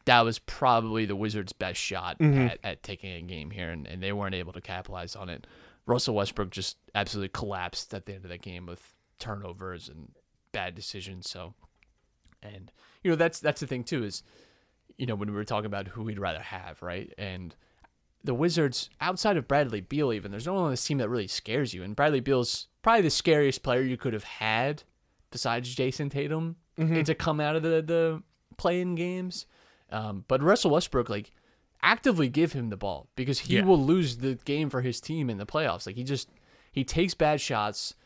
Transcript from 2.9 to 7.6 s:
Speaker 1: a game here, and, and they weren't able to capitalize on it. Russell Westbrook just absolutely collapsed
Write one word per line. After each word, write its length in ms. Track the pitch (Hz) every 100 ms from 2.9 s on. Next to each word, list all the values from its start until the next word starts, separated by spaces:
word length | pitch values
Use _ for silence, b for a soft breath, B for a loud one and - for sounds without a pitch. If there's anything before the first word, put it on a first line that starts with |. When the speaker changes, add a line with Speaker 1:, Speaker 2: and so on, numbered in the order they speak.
| 95 95
Speaker 1:
a 80 | 87
game 300 | 87 87 76
here, 180 | 104 85
and, 160 | 82 69
and 160 | 92
they 100 | 95
weren't 220 | 101 98
able 180 | 95 85
to 60 | 90
capitalize 520 | - 92 - 92 87
on 140 | 107 92
it. 180 | 76 - b b b
Russell 300 | - 120 -
Westbrook 360 | 107 101 - 98
just 260 | 95 92 - _
absolutely 360 | 101 101 104 95
collapsed 600 | - 104 95